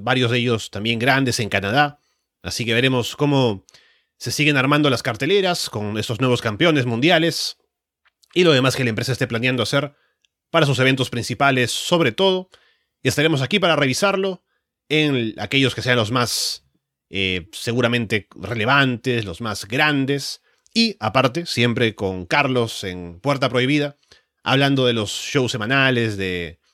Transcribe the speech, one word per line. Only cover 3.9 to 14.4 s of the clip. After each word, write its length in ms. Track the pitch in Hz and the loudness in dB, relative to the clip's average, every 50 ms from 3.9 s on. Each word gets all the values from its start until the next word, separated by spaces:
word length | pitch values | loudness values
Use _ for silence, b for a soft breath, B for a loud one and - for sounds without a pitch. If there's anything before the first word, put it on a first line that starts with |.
| b b b b b | b b b b b
se 140 | _ - 120 | _ -10 -6
siguen 260 | - - 147 151 147 | -4 0 0 2 2
armando 320 | 135 127 135 147 147 151 143 | 2 2 4 4 4 4 2
las 100 | 123 113 | 0 0
carteleras 680 | - 131 113 - 135 156 196 202 185 180 175 - - - | -2 -4 -4 -4 -2 0 2 2 2 0 -2 -2 -6 -6
con 260 | - 110 104 101 104 | -6 -6 -6 -4 -4
estos 240 | 107 104 - 104 98 | -4 -4 -6 -4 -2
nuevos 220 | 131 127 123 117 - | 0 0 0 0 0
campeones 420 | 117 107 101 165 175 156 143 120 | -4 -2 2 2 2 4 2 0
mundiales 720 | 123 117 113 131 170 180 160 165 165 - - - - - _ _ _ _ _ _ _ _ _ _ _ _ _ _ _ - | 0 0 2 2 4 4 4 2 0 -2 -2 -6 -8 -8 _ _ _ _ _ _ _ _ _ _ _ _ _ _ _ 0
y 80 | 170 180 | 4 4
lo 80 | 170 | 6
demás 240 | 147 127 131 131 - | 6 4 4 2 2
que 80 | 135 127 | 0 0
la 80 | 117 | -2
empresa 200 | 110 101 117 - | -2 -2 -2 -4
esté 140 | 113 - 135 | -2 -2 -2
planeando 380 | 110 117 113 120 131 127 123 110 | -2 -2 -2 0 0 0 0 0
hacer 320 | - - 143 143 139 - _ _ _ _ _ _ _ _ _ _ _ | 0 0 -2 -2 -4 -8 _ _ _ _ _ _ _ _ _ _ _
para 160 | - 165 151 | 2 2 4
sus 100 | 139 135 | 4 4
eventos 320 | 107 127 131 135 131 127 - | 4 4 2 2 2 0 -4
principales, 600 | - 120 107 - 123 - 143 139 135 127 123 113 | -4 -6 -6 -6 -2 0 2 2 4 2 2 0
sobre 400 | - - - - 175 170 165 120 | -2 -4 -2 0 0 2 2 0
todo, 380 | 107 - 190 190 185 185 185 b b b b b b b b b b _ | 0 2 2 2 0 0 -4 b b b b b b b b b b _
y 60 | - | -2
estaremos 340 | 131 - - 147 160 160 131 | -2 0 2 2 2 2 0
aquí 160 | 131 - 202 | 0 0 0
para 180 | 202 165 175 160 | 2 2 2 2
revisarlo 680 | 143 143 131 127 - 202 196 196 190 196 196 185 - | 2 2 0 0 0 0 0 0 0 -2 -4 -6 -8